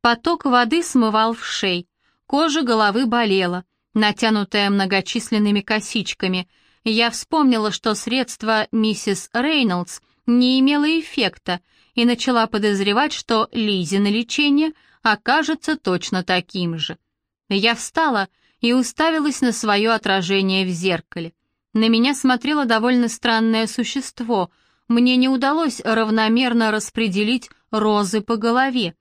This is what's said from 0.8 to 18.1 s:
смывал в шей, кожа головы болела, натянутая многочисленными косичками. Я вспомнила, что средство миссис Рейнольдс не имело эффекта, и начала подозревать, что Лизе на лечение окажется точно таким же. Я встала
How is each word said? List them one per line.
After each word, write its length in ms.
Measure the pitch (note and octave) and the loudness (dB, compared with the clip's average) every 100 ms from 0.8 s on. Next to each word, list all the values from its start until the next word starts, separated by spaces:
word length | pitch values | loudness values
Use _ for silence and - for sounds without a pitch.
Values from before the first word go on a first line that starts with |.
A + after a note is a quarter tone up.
смывал 500 | E4+ B3+ A3 G#3+ A3 | 2 2 4 2 0
в 120 | A3+ | -2
шей, 440 | - - G3 F3 F3 _ _ _ _ | -6 -4 -2 -2 -6 _ _ _ _
кожа 340 | C#4 D#4+ D4+ | 0 0 0
головы 460 | B3 A3 G#3 G#3 B3+ | 0 2 2 2 0
болела, 580 | A#3+ A3 F#3+ F3+ F3+ - _ _ | 0 2 0 0 -4 -10 _ _
натянутая 760 | G#3+ G#3+ G#3 A3+ G#3+ G3 G#3 G3+ | 0 0 0 0 0 0 -2 0
многочисленными 920 | G3+ F#3+ G3 F#3+ A#3 - G#3+ G#3 G#3 | 0 0 -2 -2 -8 -2 0 2 0
косичками. 880 | G3 A3 G#3+ A#3 F3+ - F#3+ F#3 F3+ _ _ _ | 0 -4 -2 -6 -6 -4 -4 -4 -6 _ _ _
Я 280 | A3+ A3 A#3 | -2 0 0
вспомнила, 600 | A#3 - D#4+ C#4 A3+ G#3+ | -2 -4 2 4 2 0
что 240 | - A3+ | -2 -4
средство 720 | G#3 - B3+ B3 - A3 A3 G#3+ | -4 -2 -4 -4 -6 -2 -2 0
миссис 560 | A3+ A3 G#3 - F#3+ - | 0 0 -2 -4 -4 -4
Рейнольдс 680 | A#3 C#4 D4+ A3+ F3+ F3 - _ _ - | -4 0 0 0 -2 -6 -14 _ _ 0
не 320 | A#3+ B3+ C4 | 2 4 2
имело 260 | C4 D4 D4 | 2 2 2
эффекта, 760 | E4 D#4+ - G3 - - F3+ _ _ _ | 0 -2 -4 -4 -4 -8 -8 _ _ _
и 120 | - A#3 | 0 2
начала 400 | A#3+ - A#3+ A3+ | 2 0 0 0
подозревать, 680 | G#3+ G#3 G3 G3 G3+ D4 | 0 0 0 0 0 0
что 360 | - - A3+ G#3 | -4 -2 -2 0
Лизе 460 | - G#3+ F#3+ D#3+ G3 | -2 -2 -2 0 0
на 100 | G3+ | 0
лечение 640 | G#3+ A#3+ - D4 C#4+ D#4+ - _ _ | 0 -2 0 2 2 0 -4 _ _
окажется 720 | A3+ G#3+ - C#4+ D4+ D#4+ - D#4 | -2 0 0 0 0 -4 -4 -4
точно 460 | - F3+ - F#3 | -2 -2 -2 -6
таким 560 | F3+ F3+ F3 F#3+ F3 E3 | -2 -2 -2 -6 -4 -4
же. 180 | - - _ _ _ _ _ | -8 -10 _ _ _ _ _
Я 240 | G3+ A3 | 0 0
встала 540 | A#3 - - D#4+ | -2 -4 -2 0